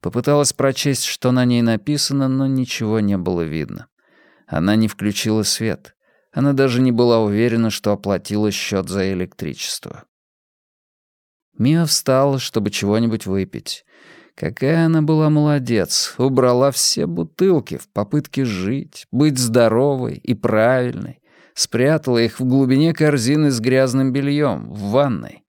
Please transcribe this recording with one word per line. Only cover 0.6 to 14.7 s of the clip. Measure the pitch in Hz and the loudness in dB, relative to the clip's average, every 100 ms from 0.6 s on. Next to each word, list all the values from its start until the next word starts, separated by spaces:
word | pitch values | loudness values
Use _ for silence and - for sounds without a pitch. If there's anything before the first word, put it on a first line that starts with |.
| 135 127 147 131 | -2 0 -2 -2
что | - - 127 | -4 -2 0
на | 127 | 2
ней | 123 120 | 2 2
написано, | 117 110 - 147 - 139 135 | 2 0 -2 -2 -2 -2 0
но | 131 135 | 0 0
ничего | 131 127 - 110 110 | 0 -2 -4 -2 0
не | 104 98 | 0 0
было | 90 87 | 0 -2
видно. | 82 80 73 50 - _ _ _ _ _ _ | -2 -4 -6 -10 -16 _ _ _ _ _ _
Она | - 90 110 | -2 0 2
не | 110 | 0
включила | - 104 101 107 110 | -2 -4 -4 -2 0
свет. | 101 - 110 95 - _ _ _ _ | 0 -2 -4 -6 -12 _ _ _ _
Она | - 139 | -2 0
даже | 139 135 120 | 2 2 2
не | 131 | 2
была | 120 120 113 | 4 4 4
уверена, | 107 104 120 117 113 | 2 2 0 2 -2
что | 101 104 | -2 -2
оплатила | 101 98 95 - 104 107 | -2 -2 -4 -2 -2 -2
счёт | 101 - 98 80 | -2 -4 -4 -4
за | 98 95 | -4 -2
электричество. | 92 92 - 82 65 - - - - - _ _ _ _ _ _ _ _ _ _ _ _ _ _ - | -4 -6 -8 -10 -8 -10 -10 -12 -18 -20 _ _ _ _ _ _ _ _ _ _ _ _ _ _ -2
Мия | 120 160 | 2 2
встала, | 160 - - 131 139 135 | 2 -2 2 2 2 0
чтобы | - 117 104 | -2 -2 -2
чего-нибудь | - 101 107 117 110 95 | -2 0 2 0 -2 -4
выпить. | 98 92 - - - _ _ - - _ - | -4 -4 -8 -12 -14 _ _ -20 -20 _ -8
Какая | 80 - 135 | -8 -4 0